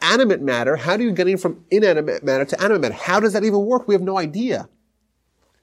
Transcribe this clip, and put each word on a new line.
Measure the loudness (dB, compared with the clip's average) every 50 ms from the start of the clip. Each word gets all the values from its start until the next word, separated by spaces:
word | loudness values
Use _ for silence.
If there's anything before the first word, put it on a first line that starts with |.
animate | 0 2 4 4 4 2 2 0
matter, | 0 -2 -2 0 0 0 -2
how | -2 0 -2 -2
do | 0
you | 0 -2
get | 0 0 0
in | 0 0 0
from | -2 -4 -6 -6 -6 0
inanimate | 2 2 4 4 2 2 0 -2 -6 -4
matter | -2 0 0 0 0
to | -2 -2 -2
animate | 0 0 2 2
matter? | 0 -2 -4
How | -6 -4 0 0 2
does | 2 2
that | 0 0 0
even | 0 0 0 0
work? | 0 0 -2 0 2
We | 0
have | 0
no | 0 0 -2 -2
idea. | -4 -4 -4 -4 -4 -4 -4 -6 -8 -12 _ _ _ _ _ _ _ _ _ _ _ _ _ _ _ _ _ _